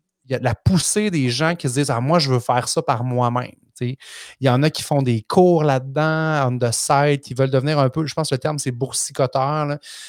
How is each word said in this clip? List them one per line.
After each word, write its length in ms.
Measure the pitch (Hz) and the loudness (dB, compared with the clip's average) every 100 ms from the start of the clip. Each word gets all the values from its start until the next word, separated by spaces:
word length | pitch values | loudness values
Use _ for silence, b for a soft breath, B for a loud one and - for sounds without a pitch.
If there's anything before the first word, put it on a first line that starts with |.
| _ _ 127 | _ _ -8
il 60 | |
y 40 | 123 | -2
a 40 | |
de 40 | |
la 120 | 131 113 | -2 0
poussée 560 | - 185 - 214 214 | 2 2 2 0 0
des 180 | 165 127 | 0 0
gens 260 | 123 160 170 | 0 -2 -2
qui 140 | 139 | -2
se 60 | 131 | -2
disent, « 140 | 135 | 0
Ah, 100 | 117 | -2
moi, 180 | 135 175 | 2 2
je 100 | 139 | 2
veux 100 | 123 | 0
faire 280 | 123 123 - | 2 0 0
ça 140 | 165 | -4
par 240 | - 117 127 | -2 -2 -2
moi-même. » 460 | 123 123 123 117 - _ - | 0 0 -2 -6 -14 _ -8
Tu 140 | 123 | -8
sais, 60 | 135 B B B B | -8 B B B B
il 60 | 131 | 2
y 20 | |
en 120 | 123 | 4
a 60 | 151 | 2
qui 140 | - | 0
font 180 | - 147 | -2 0
des 200 | 127 110 | 2 -2
cours 420 | - 190 180 165 | 0 4 6 4
là-dedans, 840 | 151 131 135 143 156 160 160 151 131 | 2 0 -2 -2 0 0 0 0 0
on 100 | 123 | 0
the 140 | 120 | -2
side, 480 | - - 143 147 143 | -2 2 2 4 0
qui 120 | - | -4
veulent 160 | 123 135 | -2 0
devenir 300 | 131 143 147 | 2 0 2
un 100 | 131 | 2
peu, 160 | 156 151 | 0 -4
je 80 | |
pense 160 | - 151 | -4 -4
que 60 | 131 | -2
le 40 | |
terme, 200 | 156 147 | -2 -4
c'est 120 | 139 | -4
boursicoteur, 920 | 120 131 - - 139 127 135 135 151 147 | -4 -6 -4 -6 -2 -2 0 0 -2 -2
là. 120 | 147 B B | -6 B B